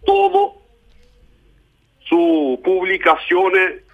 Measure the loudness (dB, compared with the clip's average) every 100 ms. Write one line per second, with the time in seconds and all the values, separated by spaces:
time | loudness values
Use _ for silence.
0 | -2 2 2 2 0 -4 _ _ _ _
1 | _ _ _ _ _ _ _ _ _ _
2 | -2 0 2 0 0 -4 -2 -2 -2 -2
3 | 0 0 0 0 0 0 0 -4 _